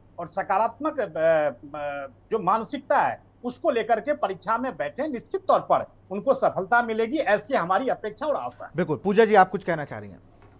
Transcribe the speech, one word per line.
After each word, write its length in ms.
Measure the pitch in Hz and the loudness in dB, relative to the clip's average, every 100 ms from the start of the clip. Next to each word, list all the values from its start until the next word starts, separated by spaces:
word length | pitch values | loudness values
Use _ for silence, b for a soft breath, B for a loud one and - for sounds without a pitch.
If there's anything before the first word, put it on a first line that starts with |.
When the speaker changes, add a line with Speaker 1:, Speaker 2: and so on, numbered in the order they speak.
| _ - | _ -14
Speaker 1:
और 80 | 175 | -10
सकारात्मक, 720 | - 190 196 226 - - - | -6 -2 0 0 -2 -6 -4
अ, 40 | |
अ, 1000 | 202 160 160 160 147 131 147 147 147 143 139 - - | -4 0 2 4 2 -4 -10 -10 -8 -8 -10 -16 -6
जो 80 | 220 | -2
मानसिकता 600 | 175 220 226 277 - 277 | 2 0 0 -6 0 2
है, 240 | 143 113 _ _ | 2 -2 _ _
उसको 260 | 240 - 330 | -12 -4 -2
लेकर 300 | 240 220 220 | 0 0 0
के 120 | 220 | 0
परीक्षा 460 | 294 196 190 190 226 | -2 -2 -4 -2 -2
में 180 | 262 175 | -2 -4
बैठे, 320 | 147 - 311 | -6 -4 -6
निश्चित 320 | 240 - 381 - | -6 -6 -4 2
तौर 120 | 214 | 2
पर 260 | - 143 - _ - | 4 0 0 _ -10
उनको 240 | 196 269 | -4 0
सफलता 480 | 262 180 165 190 240 | 2 2 0 2 2
मिलेगी, 340 | 233 220 220 302 | 2 0 -2 -2
ऐसी 380 | 190 202 - | 2 0 0
हमारी 340 | 247 170 190 262 | -2 0 0 0
अपेक्षा 380 | 180 214 208 302 | -4 -6 -6 -4
और 100 | 220 | -2
आशा 280 | 123 - | -4 -10
है। 60 | 92 147 | -10 -4
Speaker 2:
बिल्कुल। 240 | 165 135 | -2 -2
पूजा 200 | 185 202 | 2 4
जी, 100 | 220 | 6
आप 160 | 208 185 | 6 6
कुछ 140 | 202 | 2
कहना 200 | - 160 | -4 -4
चाह 140 | 139 113 | -6 -10
रही 120 | 104 | -14
हैं? 80 | 87 - - - | -16 -20 -20 -20